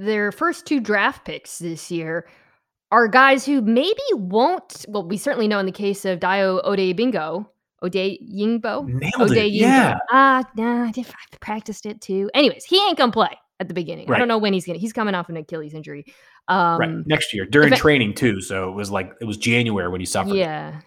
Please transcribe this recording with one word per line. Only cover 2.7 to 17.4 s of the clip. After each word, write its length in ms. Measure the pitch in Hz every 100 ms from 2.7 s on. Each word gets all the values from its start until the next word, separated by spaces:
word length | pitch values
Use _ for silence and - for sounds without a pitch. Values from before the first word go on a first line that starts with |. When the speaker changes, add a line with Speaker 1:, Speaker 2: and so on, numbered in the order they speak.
| _ _
Speaker 1:
are 160 | 233 233
guys 380 | 254 269 269
who 160 | 269 285
maybe 400 | 214 233 339 453 554
won't, 760 | 320 185 208 269 359 - - -
well, 180 | 208 170
we 120 | 208
certainly 280 | 285 277 214
know 120 | 208
in 80 | 190
the 60 |
case 320 | 190 202 196
of 140 | 190 180
Dayo 440 | 180 196 190 185
Odeyingbo, 840 | - 202 185 180 247 202 156 170 208 _ _ _
Odeyingbo? 1040 | 180 190 190 - - 190 214 233 220 247 277
Speaker 2:
Nailed 440 | 127 156 262 220
it, 40 | 131
Speaker 1:
Odeyingbo. 140 | 214
Speaker 2:
yeah. 460 | 208 233 262 185 - -
Speaker 1:
Ah, 320 | 254 269 262 - 208
nah, 300 | 233 240 233
I 40 |
did, 160 | 220 233
I 300 | - - -
practiced 460 | - 214 - 202
it 160 | 208 208
too. 300 | - 190 196
Anyways, 300 | 247 277 -
he 140 | - 370 415
ain't 80 | -
gonna 160 | 254
play 260 | 220 202 - _ -
at 80 | 190
the 60 |
beginning. 340 | 175 165 160 -
I 40 |
Speaker 2:
Right. 60 | 208
Speaker 1:
don't 100 | 240
know 100 | 226
when 160 | 208
he's 100 | 190
gonna, 140 | 175 165
he's 160 | 220
coming 200 | 226 214
off 140 | 185 170
an 80 | 165
Achilles 380 | 156 165 151
injury. 320 | 156 151 143 143 _ _ _ -
Speaker 2:
Right, 400 | 190 175 165 160
Speaker 1:
Um, 160 | 160 156
Speaker 2:
next 280 | 151 -
year, 100 | 101